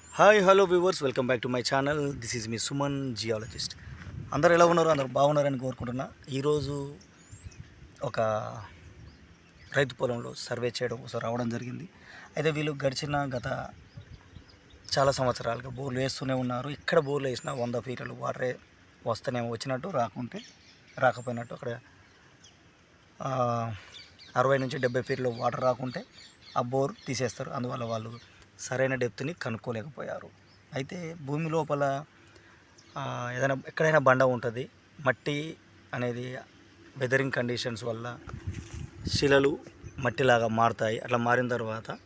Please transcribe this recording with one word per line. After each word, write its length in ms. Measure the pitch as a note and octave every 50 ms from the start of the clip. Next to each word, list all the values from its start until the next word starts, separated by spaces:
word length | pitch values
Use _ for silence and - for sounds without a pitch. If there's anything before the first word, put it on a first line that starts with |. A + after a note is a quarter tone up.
| - -
హాయ్, 300 | - - E3+ G3+ G#3+ G#3
హలో 220 | F#3 F#3 G3 G3 G3
వ్యూవర్స్, 380 | F3 F3+ F3+ F3 F#3 F3 -
welcome 260 | D3 C3 A#2+ C3+ B2+ B2
back 180 | B2+ A#2+ -
to 80 | B2+ B2
my 80 | B2+
channel. 520 | A#2 - C#3 C3+ C#3 C#3+ D3+ D3+ C#3+ C#3 C#3 B2+
This 240 | A#2 A2+ A#2+ A#2+
is 80 | G#2+ A2+
me 60 | A#2
సుమన్, 600 | G#2+ - - C#3+ C#3 C#3 C#3 C#3+ C#3 C#3 C3 A#2
జియాలజిస్ట్. 600 | G#2 G#2+ A2+ A2+ G#2+ A2 - - - - - - - - - - - - - - - - - -
అందరూ 200 | C#3 D#3 E3+ E3+
ఎలా 120 | E3+ F3
ఉన్నారు? 220 | E3+ E3+ E3+ E3 D#3+
అందరూ 180 | D#3 C#3 C3+
బాగున్నారని 520 | B2+ B2 C#3 C#3 D3 D3+ D3 C#3+ C#3+ C#3 B2
కోరుకుంటున్నా. 500 | B2+ B2+ - - C#3 C3+ A#2+ B2+ C#3 - - - - -
ఈరోజు 640 | C3 C3+ C#3 D3+ D3+ D3+ C3+ C#3 C#3+ C#3+ C#3 C#3+ C#3+ - - - - - - - - - - - - - - - - - - - - - -
ఒక 160 | A2 - - A2+ A2 G#2+ G#2+ A2+ A2+ A#2+ A#2 G2 - - - - - - - - - - - - - - - - - - - - - -
రైతు 180 | C#3 C#3+ B2+ -
పొలంలో 400 | - - A#2+ A#2+ A#2 B2 B2+ C3
సర్వే 340 | - - - B2 A#2 A#2+ B2
చేయడం 280 | A#2 - B2 A#2+ B2
కోసం 220 | A#2+ B2+ B2 - A2+
రావడం 300 | A2+ A2+ A#2 A#2+ B2 A#2
జరిగింది. 400 | A#2 A#2+ B2 B2 B2 A#2+ E3+ - - - - - - - - - -
అయితే 140 | - D3 D#3+
వీళ్ళు 260 | D3+ D3+ D3+ D3+ D3 C#3 C#3
గడిచిన 300 | C3+ C3 - - C#3+ D3
గత 520 | C#3+ C#3+ C3+ B2+ A#2+ - C3+ C3 C3 B2+ - - - - - - - - - - - - - - - - - - - - - - - - - - D3+
చాలా 140 | C3+ C#3
సంవత్సరాలుగా 580 | C3 - C3 B2 A#2 - - A#2+ A#2 B2 B2 C3
బోర్లు 280 | B2 B2 C#3 C#3 B2+ B2+
వేస్తూనే 360 | C3+ C3 - - C3+ C3 C3
ఉన్నారు. 360 | B2+ B2+ B2 B2 A#2+ B2+ C#3+
ఇక్కడ 280 | C#3+ - - - F3+ E3
బోర్లు 300 | D3 C3+ C#3+ C#3+ C3+ C3
వేసినా 240 | B2 - - C#3+
వంద 220 | C#3+ B2+ A#2 A#2+ A#2+
ఫీట్ల 380 | A#2+ - C3 B2 A#2 C3+ B2
వాటరే 440 | B2 B2 C3 C3 C3 - C3 B2 B2+ - - - - - - - - - -
వస్తేనేమో 420 | A#2+ A2+ - - C#3 B2 A#2+ A#2 A#2
వచ్చినట్టు, 400 | A#2 A2+ - C#3 C3 B2 C#3+ G3
రాకుంటే 520 | F3+ C3 A#2 A2 - C3 B2 A2 - G#3 B3 - - - - - - - - - - -
రాకపోయినట్టు. 560 | - B2+ A#2+ B2 A#2 B2 A#2+ A#2 A#2+ A#2+ C3
అక్కడ, 240 | - - B2 A#2 B2 - - - - - - - - - - - _ - - - _ - - _ _ _ _ _ _ _ _ _ -
ఆ, 80 | - C#3 C3 C3 B2 A#2+ A#2 A#2 A2+ A2+ A2 G2 - - - - - - - - - - -
అరవై 220 | B2 B2+ C3+ C#3 C3+
నుంచి 200 | C3+ B2+ C3+ C#3
డెబ్బై 240 | B2+ B2 B2 C3
ఫీట్ల 260 | A#2+ - C#3 B2+ B2+ B2
వాటర్ 320 | A#2 A#2 B2 A#2+ A#2+ A#2+
రాకుంటే 440 | B2+ B2+ B2 - B2+ B2+ B2+ F3 B3+ - - - - - - _ - - - C#3
ఆ 20 |
బోర్ 320 | B2+ B2 C3 C3+ C3+ C#3+ A3 - -
తీసేస్తారు. 440 | - C3 A#2 B2+ - - - C3 -
అందువల్ల 340 | - C#3 B2 B2 C3 B2+ A#2+
వాళ్ళు 560 | A2+ A2+ A2 A2 A2+ A#2 A#2+ - - - - - - _ -
సరైన 340 | - - C3 B2+ C3 C3 C3
డెప్త్ని 380 | B2+ B2 A#2 - - B2+ D3
కనుక్కోలేకపోయారు. 960 | F3 - - B2 A2+ G#2+ - B2+ A#2 A2 G#2+ D3+ C3 - - - - - - - - - - - - _ _ _ -
అయితే 420 | C3 C3+ - G3 F3+ F3 D#3+ E3 E3+
భూమి 280 | C#3+ C3 C#3+ D3+ E3 D#3+
లోపల, 540 | D#3 E3 D3+ D3+ D3 C#3+ C#3+ C#3 C3+ C#3 D3+ - - - - - - - - - - - - _ - - - - - D3
ఆ, 340 | C3+ C3 B2+ B2 B2 A#2+ B2
ఏదైనా, 180 | B2+ C3 C3+ C3+ C3+ - D#3
ఎక్కడైనా 300 | - - D#3+ D#3 D#3 D3+
బండ 240 | C3+ C3 B2+ B2+
ఉంటుంది. 460 | C3+ B2+ B2+ A#2+ A2 A#2+ A2 B2 D3 - - - _ - - - D3+
మట్టి 500 | C3 B2 - _ D#3 D3 D3 D3+ D#3+ E3 - - - - - - - -
అనేది 420 | B2+ B2 B2 A#2+ A#2+ B2 B2+ B2+ B2+ - - - - - - - - - - -
వెదరింగ్ 360 | C3+ C3 B2 C3 C3+ C3+ C3+
కండిషన్స్ 520 | - C3+ B2 A#2+ B2 A2+ - B2 A#2 G#2+ A#2+
వల్ల 340 | A#2+ A2+ A2+ A#2 B2 A#2+ A#2 - - - - - - - - - - - - - - - - - - -
శిలలు 440 | - D3 C#3 C#3 C#3 C#3 C#3 E3+ - - - - - - - - -
మట్టిలాగా 500 | C3 B2 - - C3+ B2+ A#2+ A#2 A2+ A2
మారుతాయి. 500 | A2 A2 A2+ A#2 A2 - A2+ A2 A2+ A#2+
అట్లా 200 | - B2+ B2 A#2+
మారిన 300 | A#2+ A#2+ A#2+ B2 B2+ A#2+
తర్వాత 420 | B2 A2+ A2+ A2 A2 A2+ A2+ - D3+ - -